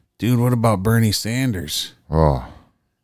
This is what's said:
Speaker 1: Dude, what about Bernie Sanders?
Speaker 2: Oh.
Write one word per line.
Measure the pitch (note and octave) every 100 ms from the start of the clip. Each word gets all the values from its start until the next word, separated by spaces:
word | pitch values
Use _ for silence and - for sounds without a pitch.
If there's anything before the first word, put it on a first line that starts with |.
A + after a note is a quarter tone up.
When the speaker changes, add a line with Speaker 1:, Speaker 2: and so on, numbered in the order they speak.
| _ -
Speaker 1:
Dude, | A2 B2
what | B2
about | B2 A2+ G2+
Bernie | G2+ A2+ A2+
Sanders? | G2+ G#2 A#2+ C3 F#2+ D2+ - - _ -
Speaker 2:
Oh. | D#2 D#2 C2 - - _ _ _ _